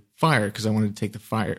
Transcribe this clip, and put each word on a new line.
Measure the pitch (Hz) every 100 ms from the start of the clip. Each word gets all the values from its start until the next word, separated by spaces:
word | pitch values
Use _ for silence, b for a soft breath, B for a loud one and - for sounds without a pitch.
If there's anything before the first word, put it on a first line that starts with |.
| _
fire | - 160 135 104
'cause | 104 107
I |
wanted | 107 107
to | 104
take | 107
the | 107
Fire, | - 113 92